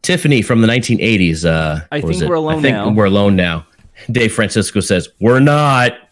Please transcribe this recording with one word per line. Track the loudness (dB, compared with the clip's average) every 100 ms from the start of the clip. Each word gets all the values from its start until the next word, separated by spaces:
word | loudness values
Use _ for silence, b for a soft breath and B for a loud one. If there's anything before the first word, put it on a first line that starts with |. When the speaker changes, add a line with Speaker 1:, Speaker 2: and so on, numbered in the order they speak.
Speaker 1:
Tiffany | -2 -2 0 0
from | 2 2
the | 2
nineteen | 0 -2 -2
eighties, | 0 2 2 0 0
uh, | 0 -2 -6 -6
Speaker 2:
I | -6
Speaker 1:
what | -4
was | -4
Speaker 2:
think | -2
Speaker 1:
it? |
Speaker 2:
we're | -2
alone | -2 -2
Speaker 1:
I |
think | 0 0
Speaker 2:
now. | -2
Speaker 1:
we're | 0 2
alone | 2 2 2
now. | 0 -4 -10 _ -20 B B
Dave | -2 -2
Francisco | -2 -2 -2 -2 -4
says, | -2 -2 -4 _
"We're | 2 4
not." | 4 4 2 2 0 -4 _